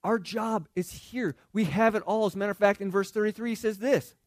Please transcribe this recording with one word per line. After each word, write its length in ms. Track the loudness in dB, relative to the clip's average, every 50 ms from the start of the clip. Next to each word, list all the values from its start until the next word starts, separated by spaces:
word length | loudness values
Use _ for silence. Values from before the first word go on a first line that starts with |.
| 0
Our 160 | 0 -2 -2
job 480 | -2 -4 -6 -4 -2 -2 -2 -2 -4 _ _
is 160 | -6 -6 -6
here. 440 | -8 -18 -18 -10 -6 -4 -2 -4 -4 _ _ _ _
We 120 | 0 0
have 300 | 2 4 4 4 4 4
it 60 | 2 -2
all. 220 | 0 0 0 0
As 100 | 0 0
a 20 | -2
matter 140 | -4 -4
of 60 | 0 2
fact, 240 | 4 4 4 2
in 100 | -4 -2
verse 200 | 0 0 0 0
thirty-three, 400 | -2 0 0 0 -2 -2 -4 -4
he 40 | -4
says 220 | -2 -2 -4 -4 0
this 380 | 2 2 2 2 2 -4 _ _ _